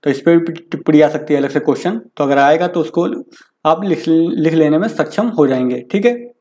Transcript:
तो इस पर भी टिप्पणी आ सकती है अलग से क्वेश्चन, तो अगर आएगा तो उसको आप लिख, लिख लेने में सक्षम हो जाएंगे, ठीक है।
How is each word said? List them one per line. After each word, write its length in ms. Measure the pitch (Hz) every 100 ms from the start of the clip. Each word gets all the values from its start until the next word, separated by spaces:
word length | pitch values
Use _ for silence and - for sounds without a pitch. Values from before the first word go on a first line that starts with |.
तो 80 | 147
इस 100 | 139
पर 160 | 165 170
भी 160 | 170
टिप्पणी 480 | 160 - 156 - 151
आ 80 | 147
सकती 260 | 147 -
है 60 | 147
अलग 100 | 135
से 100 | 143
क्वेश्चन, 400 | 135 139 175 226 - -
तो 80 |
अगर 140 | 139 139
आएगा 280 | 139 160 175
तो 140 | 175
उसको 260 | 156 - 175 - - - _ _ 156
आप 180 | 165
लिख, 240 | 196 156 170
लिख 460 | 160 170 - 160
लेने 240 | 160 151 156
में 100 | 214
सक्षम 400 | - 147 - 233
हो 180 | 170 139
जाएंगे, 380 | 131 127 123 123
ठीक 120 | 196
है। 260 | 240 240 240 _